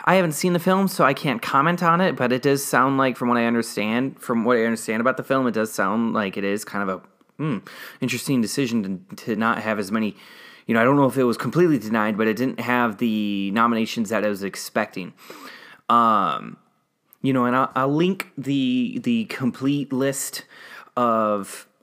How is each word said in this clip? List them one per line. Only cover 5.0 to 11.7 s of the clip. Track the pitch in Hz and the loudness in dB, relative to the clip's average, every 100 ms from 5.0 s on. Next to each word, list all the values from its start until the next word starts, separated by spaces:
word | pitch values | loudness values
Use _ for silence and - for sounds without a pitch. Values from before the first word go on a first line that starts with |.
about | 123 123 | 0 -2
the | |
film, | - 135 123 | 0 0 0
it | |
does | 110 110 | 0 -2
sound | - 95 110 113 | -2 -2 0 0
like | 110 98 101 | -2 -2 -4
it | |
is | 98 104 - | -4 -4 -6
kind | 101 101 | -6 -6
of | 92 | -6
a, | - _ _ - | -10 _ _ -8
hmm, | 151 104 - - - - | -6 -6 -8 -18 -18 -8
interesting | 123 120 - 131 | -6 -4 -2 0
decision | 104 - 123 117 95 90 - - | 0 -2 -2 -2 -2 -6 -10 -12
to, | - | -6
to | 107 | -2
not | 113 - | 0 0
have | 110 107 | -2 -4
as | 95 | -2
many, | 110 110 - - - - - - | -2 -4 -6 -16 -20 -20 -12 -2
you | |
know, | 113 | 2
I | |
don't | 120 143 | 4 4
know | 135 | 4
if | 131 | 4
it | |
was | 127 113 | 2 0
completely | 127 147 175 | -2 2 4